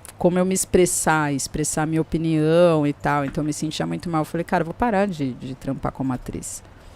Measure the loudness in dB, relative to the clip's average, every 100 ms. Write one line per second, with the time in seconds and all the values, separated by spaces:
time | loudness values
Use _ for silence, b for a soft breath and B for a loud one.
0 | -14 0 2 4 2 0 2 4 4 2
1 | 0 2 2 -2 -4 -4 -2 -2 0 0
2 | 0 -2 0 2 4 6 6 4 2 0
3 | 0 0 -2 -2 -4 -4 -4 -4 -4 -6
4 | -4 -2 -2 -4 -2 -2 -2 -2 0 2
5 | 0 0 -4 -4 -10 -8 -8 -6 -4 -4
6 | -4 -4 -6 -10 -10 -14 -16 b b